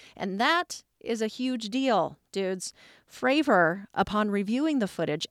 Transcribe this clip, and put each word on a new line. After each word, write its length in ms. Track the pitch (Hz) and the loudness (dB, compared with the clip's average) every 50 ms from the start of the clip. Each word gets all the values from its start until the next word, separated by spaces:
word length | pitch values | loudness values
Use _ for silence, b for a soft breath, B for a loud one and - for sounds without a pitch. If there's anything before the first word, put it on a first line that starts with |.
| B B B | B B B
And 200 | B 269 185 190 | B -6 -4 -2
that 460 | 202 247 294 330 349 349 - - - - _ _ _ | 0 0 2 2 0 -2 -4 -10 -16 -16 _ _ _
is 220 | - - 233 214 | -8 -6 -4 -2
a 60 | 220 | -4
huge 420 | 220 - - 254 254 254 226 226 202 | -4 -4 -4 -2 -2 -2 -4 -4 -4
deal, 480 | 214 262 269 262 214 185 156 143 143 - _ _ - | -2 0 2 2 4 2 2 0 -4 -10 _ _ -6
dudes. 400 | 196 190 185 190 185 - - B B B B B B B B | -4 -2 -2 -4 -4 -8 -12 B B B B B B B B
Fravor, 800 | - - 247 254 277 311 294 294 214 180 170 156 180 202 196 - - | -10 -2 0 2 2 2 4 4 6 6 6 4 2 -2 -8 -8 -4
upon 360 | - 196 - 202 208 214 208 | -4 -2 0 0 0 0 0
reviewing 500 | 202 202 196 202 233 262 311 320 294 254 | 0 0 0 0 0 0 2 2 2 0
the 80 | 202 | 0
footage, 380 | 185 - - 165 147 151 160 - - | -2 -2 -4 -2 -2 -2 -4 -6 -6